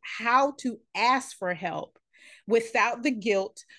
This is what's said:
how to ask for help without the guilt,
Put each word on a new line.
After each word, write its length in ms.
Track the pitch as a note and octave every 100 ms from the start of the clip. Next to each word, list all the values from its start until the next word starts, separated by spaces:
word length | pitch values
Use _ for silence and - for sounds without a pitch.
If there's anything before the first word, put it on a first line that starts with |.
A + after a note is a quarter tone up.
how 520 | - - A3+ B3+ C#4 C#4
to 180 | B3+ A3 _ F#3
ask 400 | A#3 B3+ B3+ -
for 160 | F#3
help 460 | E3+ F3+ D#3+ - _ _ _ - - -
without 560 | A3+ A3+ B3 A3 A#3+
the 60 | C4
guilt, 520 | A#3 G3+ G3 F#3+ - -